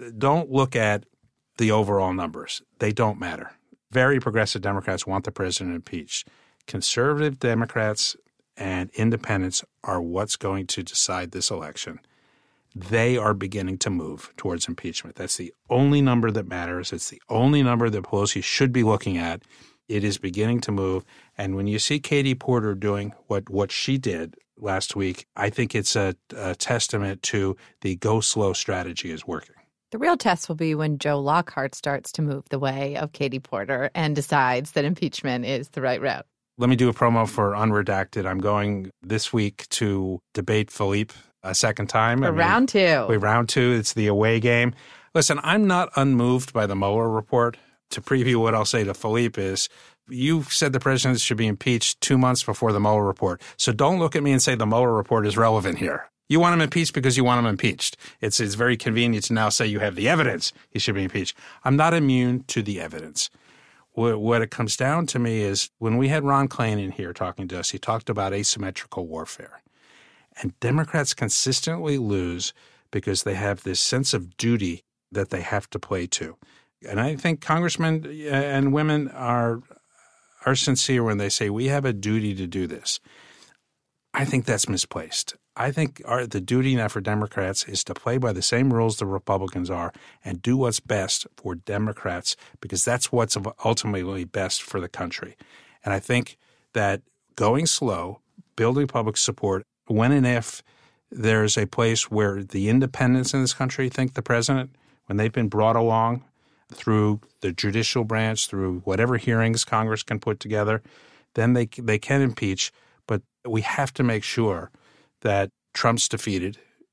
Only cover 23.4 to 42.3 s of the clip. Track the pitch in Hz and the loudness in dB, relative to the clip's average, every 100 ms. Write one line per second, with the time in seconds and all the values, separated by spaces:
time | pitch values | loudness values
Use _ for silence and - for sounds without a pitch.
23.4 | 95 98 101 - - 135 131 85 82 - | -2 -2 -2 -2 -2 -2 -2 -4 -6 -12
24.4 | _ _ 104 95 - 104 95 90 - - | _ _ -4 -4 -4 -4 -4 -4 -10 -4
25.4 | 101 - 117 117 101 113 98 90 - - | -2 -2 -2 -2 -2 0 -2 -4 -10 -10
26.4 | 95 87 - 120 - 107 101 95 - 107 | -8 -4 -2 -2 -2 -2 -4 -4 -4 0
27.4 | 98 95 - _ 98 90 107 110 107 - | 0 -2 -10 _ -6 -2 0 2 0 0
28.4 | 98 90 - 95 90 85 90 78 - 80 | 0 0 -4 -4 -6 -8 -8 -10 -8 -10
29.4 | - _ _ _ _ 220 302 349 220 175 | -10 _ _ _ _ -2 2 2 2 0
30.4 | - 160 160 151 156 147 147 143 139 160 | -2 -4 -2 0 0 0 0 0 2 0
31.4 | 170 - 135 - - 139 - - 151 139 | 0 -4 -6 -6 -4 -4 -6 -4 -2 -4
32.4 | - 139 135 135 139 143 151 - 143 135 | -6 -4 -2 -2 -4 -4 -6 -4 -4 -4
33.4 | - 113 101 131 139 - 156 147 139 147 | -6 -6 -2 -2 -2 -2 0 0 0 2
34.4 | 131 127 151 - 143 175 156 - 139 123 | 2 2 -2 0 0 0 -4 -4 -4 -4
35.4 | 120 131 139 - 131 120 139 104 - _ | -4 -6 -6 -4 -2 -2 -2 -4 -8 _
36.4 | _ - 120 127 123 113 120 117 110 - | _ 0 2 6 4 4 4 4 2 2
37.4 | 101 101 110 104 98 98 95 - 95 92 | 0 2 2 2 2 0 -2 -4 -4 -2
38.4 | 101 104 104 101 95 - 90 110 - 120 | 0 0 0 -2 -6 -12 -4 -2 0 0
39.4 | 101 - - - 107 98 95 90 - - | 0 -4 -8 -2 0 0 -2 -4 -8 -6
40.4 | 95 110 104 - 101 101 110 - - _ | 0 0 0 -2 -2 0 -2 -8 -20 _
41.4 | 92 95 113 107 104 - 110 120 156 | -4 0 0 0 -2 2 2 4 2